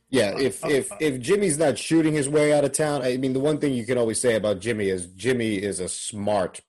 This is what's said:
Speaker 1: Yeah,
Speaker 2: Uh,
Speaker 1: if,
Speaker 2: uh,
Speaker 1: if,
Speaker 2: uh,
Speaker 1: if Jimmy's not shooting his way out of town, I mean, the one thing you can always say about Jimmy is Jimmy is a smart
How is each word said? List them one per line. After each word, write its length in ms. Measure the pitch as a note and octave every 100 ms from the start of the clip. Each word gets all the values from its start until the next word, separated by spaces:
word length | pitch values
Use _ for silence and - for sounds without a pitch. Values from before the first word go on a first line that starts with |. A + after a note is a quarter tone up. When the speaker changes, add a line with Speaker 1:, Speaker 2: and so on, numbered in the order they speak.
| -
Speaker 1:
Yeah, 240 | B2+ G2+ A2
Speaker 2:
Uh, 40 |
Speaker 1:
if, 240 | C3 -
Speaker 2:
uh, 40 | E3
Speaker 1:
if, 220 | C3+ -
Speaker 2:
uh, 60 | -
Speaker 1:
if 200 | D3+ B2+
Jimmy's 380 | A#2+ G3+ G3 D3
not 220 | D3+ A#2
shooting 340 | - D#3+ D#3
his 160 | D3+ C#3
way 240 | D3+ D3
out 100 | D3 C#3+
of 60 |
town, 300 | C#3 D3+ C#3+
I 160 | B2+ B2+
mean, 160 | C3+
the 60 | C3
one 180 | D3 D3
thing 160 | D3
you 100 | B2 A2
can 120 | B2
always 220 | A2+ G#2
say 160 | B2+ A2
about 240 | G#2 F#2+
Jimmy 300 | A2+ G#2+ G2
is 180 | F#2 F2
Jimmy 480 | F#2 A2+ B2 A2 G2+
is 240 | G2+ F2+
a 100 | F2+
smart 720 | - - G#2 G#2 G#2 F2 -